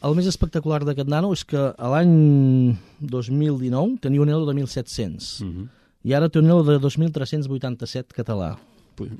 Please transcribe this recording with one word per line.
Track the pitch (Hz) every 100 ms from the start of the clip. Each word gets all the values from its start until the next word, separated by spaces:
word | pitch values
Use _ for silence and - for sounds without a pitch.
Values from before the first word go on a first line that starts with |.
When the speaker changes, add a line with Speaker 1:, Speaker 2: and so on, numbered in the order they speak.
Speaker 1:
el | 147 160
més | 185
espectacular | - 170 160 151 151 143
d'aquest | 139 139
nano | 151 196
és | 185
que | - 143
a | 135 - 123
l'any | 147 175 160 151 139 135 131 123 104 - -
dos | 147 123 117
mil | 143 151 135
dinou | 127 127 196 262
tenia | 135 139
un | 147
elo | 156 147
de |
mil | 143 131
set-cents. | 135 - - 98 78 - -
Speaker 2:
Mhm. | 98 87 117 _ _ _
Speaker 1:
I | 113
ara | 139 160
té | 160
un | 160
elo | 175
de | 147 143
dos | 139 151
mil | 165
tres-cents | 147 135 151 135
vuitanta-set | 135 131 120 117 127 -
català. | - 117 104 82 101 _ _ _ -
Speaker 2:
Pu-, | 101